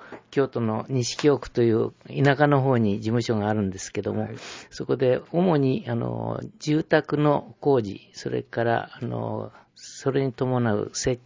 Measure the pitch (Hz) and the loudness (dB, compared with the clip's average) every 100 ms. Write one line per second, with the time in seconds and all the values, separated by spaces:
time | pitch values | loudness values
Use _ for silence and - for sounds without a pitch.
0 | - - _ - 131 123 113 110 120 131 | -20 -20 _ -2 0 0 -2 -2 -2 -2
1 | 117 - 151 135 - - 117 110 117 - | -2 0 2 2 0 0 2 4 0 -6
2 | - 135 139 139 147 139 131 123 107 104 | -10 2 4 4 4 4 4 2 2 0
3 | 110 120 117 110 104 107 98 95 - - | 0 -2 0 0 0 0 0 -4 -8 -6
4 | 104 104 107 117 - - - - 131 127 | -4 -4 -4 -8 -14 -16 -16 -12 -4 0
5 | 127 127 - 165 185 151 135 131 120 117 | 2 2 0 0 2 4 2 0 -2 -4
6 | 120 117 113 117 123 - - 151 160 160 | -2 -4 -4 -6 -8 -10 -2 -2 2 0
7 | - 147 147 143 - - 147 135 104 104 | 2 0 2 2 -2 -4 2 2 0 -8
8 | - - 127 123 117 - 117 113 98 - | -16 -12 -6 -6 -6 -4 0 0 -4 -10
9 | 117 117 113 110 110 - _ _ - - | -8 -6 -6 -8 -10 -16 _ _ -20 -6
10 | 135 135 135 - 127 127 117 104 101 - | -2 0 -2 -2 -2 0 2 0 -2 -4
11 | 131 123 | -2 -2